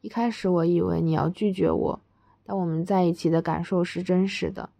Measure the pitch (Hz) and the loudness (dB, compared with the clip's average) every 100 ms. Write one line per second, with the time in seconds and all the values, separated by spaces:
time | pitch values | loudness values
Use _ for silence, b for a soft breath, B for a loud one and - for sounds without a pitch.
0 | 214 - 233 220 190 180 165 175 175 170 | -8 -2 -2 -2 0 2 4 2 2 0
1 | 165 160 151 180 208 190 165 - - - | 2 2 0 0 -2 0 0 2 -2 -4
2 | _ b b b - 196 175 160 180 196 | _ b b b -8 -4 -2 -2 0 2
3 | 180 170 165 160 165 160 170 180 175 - | 2 2 2 2 0 -4 -2 -2 -2 -4
4 | 180 180 196 - 160 - - _ | 0 0 2 -2 -6 -6 -12 _